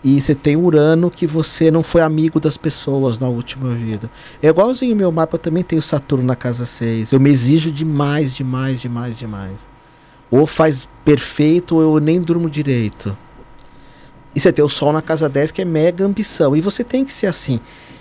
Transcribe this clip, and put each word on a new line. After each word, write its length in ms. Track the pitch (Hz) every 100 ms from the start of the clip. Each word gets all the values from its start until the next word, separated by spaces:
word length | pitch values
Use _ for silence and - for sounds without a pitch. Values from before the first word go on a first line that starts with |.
E 160 | 135 139
você 120 | 135 139
tem 200 | 151 151
Urano, 540 | 175 156 151 165 175
que 160 | - 165
você 420 | 160 156 - 160
não 120 | 160
foi 180 | 160 170
amigo 380 | 160 156 160 156
das 180 | 156 -
pessoas 640 | 160 - - 139 135 113
na 100 | 127
última 420 | 120 117 135 131
vida. 340 | 120 113 107 123 - - -
É 60 | 151
igualzinho 460 | 165 220 254 254
o 20 | 214
meu 140 | 185
mapa, 240 | 165 160
eu 40 | 165
também 240 | 170 165
tenho 180 | 180 160
Saturno 420 | - 147 - 135
na 120 | 127 120
casa 280 | 123 120
seis. 460 | 120 - 117 113 107
Eu 60 | 135
me 100 | 139
exijo 420 | 135 120 160 156
demais, 600 | 143 160 143 143 147 143
demais, 460 | 127 131 127 135 127
demais, 380 | 123 120 123 110
demais. 500 | 113 104 95 101 - - _ _ _ - _
Ou 160 | - -
faz 420 | - 208 135 - -
perfeito, 720 | - 143 - - 151 175 175 160
ou 200 | 156 156
eu 40 |
nem 200 | 151 175
durmo 280 | 165 170 165
direito. 680 | 147 143 123 107 - 104 101 - - - - - - - - - - -
E 40 | 151
você 140 | 185
tem 120 | 156
o 40 | 147
Sol 240 | - 147
na 100 | 151
casa 260 | - 160 151
dez, 220 | 139 151
que 120 | -
é 20 |
mega 400 | 180 160 170 175
ambição. 500 | 196 202 208 - 147
E 60 | 151
você 240 | 185 -
tem 200 | 240 254
que 80 | 269
ser 140 | - 202
assim. 320 | - - 117 - - - -